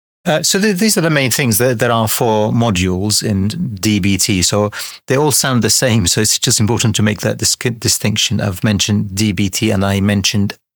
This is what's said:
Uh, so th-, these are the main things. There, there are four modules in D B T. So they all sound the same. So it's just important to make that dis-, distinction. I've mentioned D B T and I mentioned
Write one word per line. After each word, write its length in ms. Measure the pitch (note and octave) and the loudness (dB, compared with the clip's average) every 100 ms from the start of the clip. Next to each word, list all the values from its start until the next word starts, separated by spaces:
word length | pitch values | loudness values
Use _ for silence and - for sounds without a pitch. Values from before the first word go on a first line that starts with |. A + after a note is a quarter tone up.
| _ _ - | _ _ -2
Uh, 180 | D#3 | 0
so 160 | E3 G3 | 0 0
th-, 180 | G#3+ F#3 | 0 2
these 200 | A3 G#3 | 0 2
are 40 | |
the 80 | E3 | 2
main 220 | D3+ C3 | 2 2
things. 260 | - C3+ G#2+ | 0 0 2
There, 160 | B2 | 2
there 180 | A#2 B2 | 2 2
are 160 | A#2 A2 | 2 0
four 440 | - A#2+ A2 G#2+ | 0 0 2 2
modules 720 | A#2 A#2 F#2 F#2 F2+ G#2 G#2+ | 2 2 2 0 0 0 -2
in 520 | - G2 G2 E3 D#3+ G2+ | 0 0 -2 -2 -6 -4
D 240 | G#2+ G#2 | 0 0
B 180 | F#2+ G2 | 2 0
T. 240 | - G2 | 0 0
So 280 | F2 G#2 G#2 - - - - | 0 0 0 -4 -12 -10 -2
they 80 | C3 | 0
all 160 | D3+ | 2
sound 320 | - C#3+ B2+ | 0 0 0
the 60 | G#2+ | 2
same. 380 | - C3 A2+ F2 | 2 2 2 2
So 120 | - | 0
it's 180 | G#2+ - | 0 0
just 220 | - A#2 | 0 0
important 380 | G#2+ A2+ A#2 G#2 | 2 2 0 2
to 60 | |
make 180 | G#2+ G#2+ | 0 0
that 160 | A2 A2 | -4 -2
dis-, 180 | A2 - | -4 -2
distinction. 840 | B2+ A2+ A2 - - G#2+ - G#2 | -4 -4 -2 -2 -2 -2 -2 -2
I've 220 | G#2+ F2+ | -4 -2
mentioned 520 | A2 G2+ - G#2 G#2+ F#2+ | 0 0 0 0 -2 -2
D 160 | G#2+ | -2
B 180 | F#2 G2+ | 0 -2
T 220 | - G#2+ | -2 -2
and 140 | G2+ G2 | 0 0
I 160 | G2 | 2
mentioned 560 | G2+ G2+ F#2+ G#2 G2+ - _ | 2 2 0 0 -2 -6 _